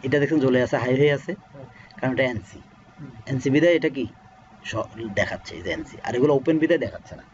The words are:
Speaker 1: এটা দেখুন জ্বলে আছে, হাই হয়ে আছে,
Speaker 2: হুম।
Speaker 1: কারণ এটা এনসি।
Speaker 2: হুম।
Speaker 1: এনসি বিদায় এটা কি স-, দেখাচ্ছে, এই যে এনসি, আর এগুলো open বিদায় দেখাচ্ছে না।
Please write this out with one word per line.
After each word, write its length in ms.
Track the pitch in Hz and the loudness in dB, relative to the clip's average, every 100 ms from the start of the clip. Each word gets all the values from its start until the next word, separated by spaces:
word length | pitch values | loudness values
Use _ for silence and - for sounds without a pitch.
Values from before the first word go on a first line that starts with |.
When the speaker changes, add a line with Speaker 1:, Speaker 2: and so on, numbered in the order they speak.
| 131 | 0
Speaker 1:
এটা 120 | 147 | 0
দেখুন 140 | 139 156 | 2 2
জ্বলে 160 | 131 127 123 | 4 2 2
আছে, 120 | 135 | 0
হাই 100 | 123 131 | 0 2
হয়ে 140 | 147 143 | 2 2
আছে, 140 | - | -4
Speaker 2:
হুম। 320 | 190 - 139 131 - - - | -12 -14 -20 -20 -20 -20 -6
Speaker 1:
কারণ 140 | 127 131 | -4 0
এটা 100 | 127 | 0
এনসি। 260 | 113 - - - - - - | -2 -10 -20 -20 -20 -20 -20
Speaker 2:
হুম। 120 | 139 113 - | -18 -18 -6
Speaker 1:
এনসি 180 | 135 135 139 | -2 2 4
বিদায় 200 | 170 165 | 4 4
এটা 100 | 160 | 2
কি 160 | 135 110 - - - - - - | -2 -8 -10 -20 -20 -20 -18 -10
স-, 200 | 110 - 113 113 101 | -8 -8 -10 -6 -2
দেখাচ্ছে, 320 | 95 92 - 80 | -2 -4 -12 -10
এই 60 | 90 | -8
যে 40 | 80 | -8
এনসি, 180 | - - - | -8 -12 -6
আর 60 | 120 | 0
এগুলো 140 | 147 139 | 2 2
open 160 | 139 160 | 2 2
বিদায় 180 | 160 165 131 | 2 2 0
দেখাচ্ছে 280 | - - - | -8 -16 -20
না। 40 | - | -20